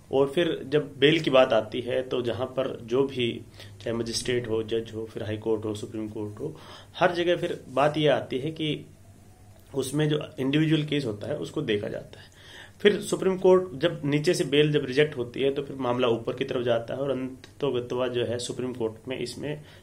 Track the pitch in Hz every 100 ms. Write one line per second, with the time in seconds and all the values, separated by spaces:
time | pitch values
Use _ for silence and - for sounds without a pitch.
0 | - 131 139 175 160 - - 147 143 -
1 | 143 160 151 131 131 113 107 127 120 131
2 | 127 131 117 107 127 - 131 - 113 123
3 | 139 127 120 - - - - - 120 117
4 | 113 113 - 123 117 110 110 113 110 110
5 | 110 117 107 107 113 110 107 107 110 110
6 | 107 107 104 107 147 156 - - - -
7 | 180 175 175 170 170 143 - 127 147 151
8 | 151 120 - 131 151 156 156 147 - -
9 | - - - - - - - 135 127 147
10 | 151 147 - - 135 151 156 156 147 147
11 | 127 104 107 151 - - 113 104 - -
12 | - - - - - - - - 208 185
13 | - 170 185 185 185 185 185 135 175 156
14 | 143 147 151 175 151 143 151 147 131 127
15 | 151 127 117 - 135 139 - 135 123 123
16 | 123 113 123 127 135 123 120 117 - 127
17 | 139 127 131 - - - 143 123 123 123
18 | 127 120 110 120 - 120 127 120 113 107
19 | - 131 - - 143 151 - -